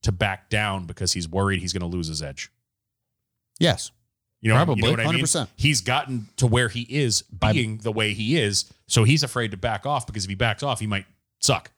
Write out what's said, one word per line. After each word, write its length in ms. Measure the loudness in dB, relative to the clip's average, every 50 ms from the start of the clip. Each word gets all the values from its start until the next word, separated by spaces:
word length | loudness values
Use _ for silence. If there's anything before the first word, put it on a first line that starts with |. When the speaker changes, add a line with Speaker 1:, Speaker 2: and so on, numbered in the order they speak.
| 0
Speaker 1:
to 100 | -2 0
back 360 | 0 0 -2 -2 -4 _ _
down 360 | -2 0 0 0 -2 -4 -6
because 260 | -10 -8 -4 -4 -2
he's 160 | -2 -2 -4 -4
worried 320 | -2 0 2 2 0 0
he's 140 | -2 -4 -4
gonna 140 | -4 -4 -4
lose 200 | -4 -4 -4 -4
his 140 | -6 -8 -8
edge? 280 | -10 -10 -12 -14 -16 _ _ _ _ _ _ _ _ _ _ _ _ _ _ _ _ _ _ _ _ _ 2
Speaker 2:
Yes. 320 | 2 2 2 2 -2 -12 _ _ _ _ _ _ _ _ _ _ 2
Speaker 1:
You 60 | 4
know, 60 | 6
Speaker 3:
Probably. 220 | 6 6 4 2 2
Speaker 1:
you 40 | 2
know 60 | 2
what 80 | 2 2
I 40 | 2
mean? 20 |
Speaker 2:
Hundred 160 | 0 0 0
percent. 280 | 0 0 0 -2 -2 -6 _
Speaker 1:
He's 260 | -6 -4 -2 -2 -2
gotten 460 | 0 0 -2 -2 -2 -2 -6 -6 -8 -8 _ 0
to 100 | 2 4
where 200 | 4 4 2 2
he 140 | -2 -6
is 400 | -8 -4 -2 0 0 2 0 -2
Speaker 3:
By 320 | -2 _ -8 -2 2 2 2
Speaker 1:
being 240 | 2 2 0 -4 -6
the 140 | -6 -4
way 220 | -2 0 0 0 0
he 240 | -2 0 0 2 2
is. 260 | 2 2 0 0 -2 -4 -10 _ _ _
So 160 | 2 4 6
he's 180 | 6 6 4
afraid 300 | 2 0 -2 -4 -4 -4
to 60 | -6 -6
back 280 | -4 -4 -4 -4 -4
off 220 | -2 -4 -4 -4 -6
because 160 | -8 -8 -6
if 60 | -6
he 60 | -2
backs 280 | 0 0 0 0 -2 -2
off, 160 | -4 -4 -4
he 80 | -4 -4
might 180 | -4 -4 -6 _ _ _ _ _ _ _
suck. 300 | 0 2 2 2 0 -8 _